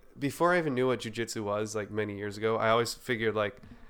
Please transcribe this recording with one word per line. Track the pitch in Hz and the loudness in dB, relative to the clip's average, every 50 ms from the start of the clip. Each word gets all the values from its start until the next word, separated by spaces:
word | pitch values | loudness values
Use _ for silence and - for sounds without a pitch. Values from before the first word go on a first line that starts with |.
| - - - 120 | -20 -18 -10 -4
before | 135 139 120 - 165 175 180 | -4 -2 0 2 4 4 4
I | 180 | 4
even | 160 151 127 | 2 2 2
knew | 123 131 | 2 4
what | 127 123 117 | 2 2 0
jujitsu | - 113 107 113 117 110 - 113 | -2 -6 -4 -4 -4 -4 -4 -4
was, | 104 101 101 104 110 107 110 | -2 0 0 0 -2 -2 -4
like, | 110 101 98 | -4 -4 -4
many | 107 107 107 104 101 | -2 -2 -2 -2 -4
years | 98 104 104 101 104 | -6 -6 -6 -6 0
ago, | 110 110 113 | 0 0 2
I | 110 110 110 | 4 4 4
always | 113 120 117 113 - | 6 4 4 0 -4
figured, | - - - 123 110 113 110 104 | -8 -4 -4 -2 0 0 0 2
like, | 107 104 101 - - - - - - - | 2 0 0 -2 -8 -18 -18 -18 -18 -20